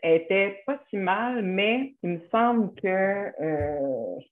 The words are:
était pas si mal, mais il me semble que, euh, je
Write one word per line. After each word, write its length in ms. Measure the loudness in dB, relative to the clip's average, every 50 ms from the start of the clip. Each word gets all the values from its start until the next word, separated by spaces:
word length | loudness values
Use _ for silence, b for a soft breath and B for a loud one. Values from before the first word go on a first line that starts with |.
| 2
était 580 | 4 4 4 4 2 2 2 2 0 -2 -6 -6
pas 120 | -6 -6 -6 -8 _
si 80 | -6 -2
mal, 440 | 0 0 0 0 0 -2 -2 -2
mais 520 | -2 -2 0 0 0 2 0 0 -2 -4 -8 _ -6
il 60 | -4
me 100 | -4 -4 -4 -2
semble 420 | 0 2 4 4 4 2 0 0 -2
que, 120 | -4 -2 0
euh, 1300 | 2 2 2 2 0 -2 -4 -6 -6 -4 -2 -2 0 0 -2 -2 -2 -2 -2 -2 -2 -4 -4 -6 -8 -10
je 60 | -12 _